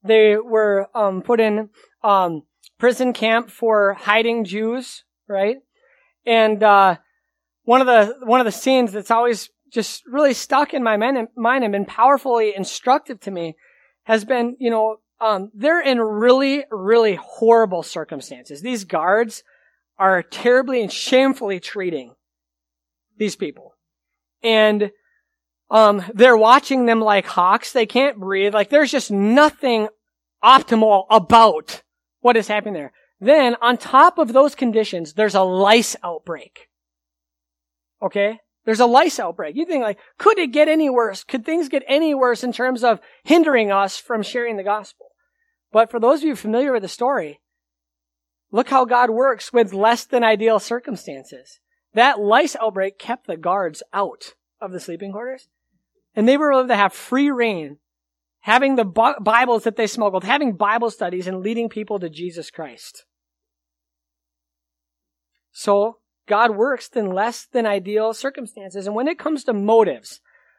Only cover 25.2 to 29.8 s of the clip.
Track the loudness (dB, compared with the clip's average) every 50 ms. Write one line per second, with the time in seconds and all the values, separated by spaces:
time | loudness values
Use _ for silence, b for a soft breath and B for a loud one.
25.2 | _ _ _ _ _ _ _ _ _ _ 4 4 4 4 4 0 0 0 4 6
26.2 | 6 6 6 6 6 6 6 4 4 0 -2 0 2 2 2 2 2 2 0 0
27.2 | -2 -2 -2 0 2 2 2 0 -2 -4 -2 -2 -2 0 0 0 0 0 -2 -4
28.2 | -8 -4 -2 0 0 0 0 0 0 2 2 2 2 2 0 -4 -4 -2 -2 0
29.2 | 2 2 4 4 4 4 2 _ -4 -2 -2 -2